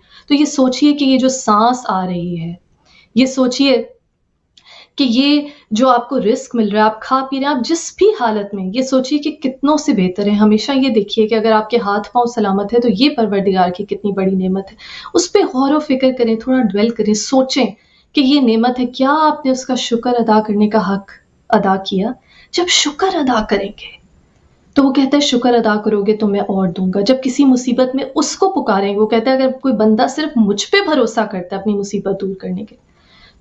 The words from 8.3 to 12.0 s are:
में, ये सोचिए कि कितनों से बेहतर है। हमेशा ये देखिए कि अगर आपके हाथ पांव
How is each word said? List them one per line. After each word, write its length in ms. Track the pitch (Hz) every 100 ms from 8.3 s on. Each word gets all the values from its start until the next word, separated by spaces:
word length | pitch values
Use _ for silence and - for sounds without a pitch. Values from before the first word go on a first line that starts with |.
| 214 202
में, 180 | 202 185
ये 120 | 214
सोचिए 360 | 262 262 254 294
कि 120 | 302
कितनों 460 | - 254 - 277 302
से 160 | 302
बेहतर 340 | 214 185 180 202
है। 80 | 208
हमेशा 380 | 214 214 -
ये 160 | 269 262
देखिए 380 | 214 196 - 214
कि 80 | 220
अगर 160 | 220
आपके 260 | 220 220 240
हाथ 220 | 202
पांव 280 | 202